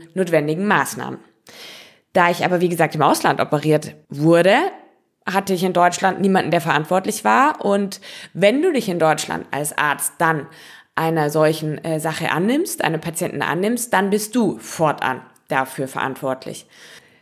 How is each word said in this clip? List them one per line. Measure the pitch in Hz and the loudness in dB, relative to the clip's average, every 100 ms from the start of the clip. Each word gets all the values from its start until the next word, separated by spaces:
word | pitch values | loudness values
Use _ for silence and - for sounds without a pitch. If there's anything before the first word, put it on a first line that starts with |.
| - | -8
notwendigen | 185 180 165 147 156 208 | -6 0 0 0 -2 0
Maßnahmen. | 170 135 - 127 131 - _ - - - - - _ _ | 0 0 -4 -10 -12 -16 _ -20 -20 -20 -20 -20 _ _
Da | 190 175 | 2 2
ich | 180 | 2
aber, | - 180 | 0 2
wie | 175 | 0
gesagt, | 170 156 156 | 2 0 2
im | |
Ausland | 143 320 185 135 | 2 2 2 0
operiert | 113 151 147 151 156 - _ | 0 0 2 2 0 -12 _
wurde, | 143 156 170 175 233 370 - - _ _ _ - | 0 4 6 6 4 2 -6 -16 _ _ _ -4
hatte | 185 196 | -4 -2
ich | 185 | 0
in | 185 | 0
Deutschland | 175 175 170 190 - | 4 2 2 0 2
niemanden, | 196 190 - | 2 2 2
der | 165 | 0
verantwortlich | 160 147 156 185 190 214 | 2 0 0 0 0 -2
war. | 214 220 285 302 | 2 4 2 0
Und | 202 202 196 - - - - | 0 0 -2 -6 -16 -18 -14
wenn | - 202 262 | 2 4 4
du | 370 | 2
dich | 285 - | 0 0
in | 175 | 2
Deutschland | 160 151 - 165 - | 2 2 -2 -6 -6
als | 139 151 - | -6 -4 -2
Arzt | 147 143 - - | 0 -2 -4 0
dann | 165 160 135 - - - _ - | 0 0 -4 -16 -20 -20 _ -4
einer | 160 165 147 | -2 0 0
solchen, | 156 156 160 156 151 - | 2 2 2 -4 -6 -4
äh, | 156 | -4
Sache | 160 156 165 | -4 -4 -2
annimmst, | 147 196 277 392 - | 0 0 0 -2 -4
einem | - 160 | -4 -4
Patienten | 165 165 175 139 | -6 -6 -6 -4
annimmst, | 143 156 202 240 - | -4 -2 -2 -2 0
dann | 190 196 | 0 2
bist | 202 208 247 | 0 -2 0
du | 202 - | 0 -2
fortan | - - 156 143 - 123 - _ - | -10 -2 -2 0 -4 -6 -10 _ -4
dafür | 139 131 - 131 | -2 -2 -4 -8
verantwortlich. | - 131 127 135 131 - - - - - - - _ | -4 -6 -4 -6 -6 -8 -16 -18 -20 -20 -20 -20 _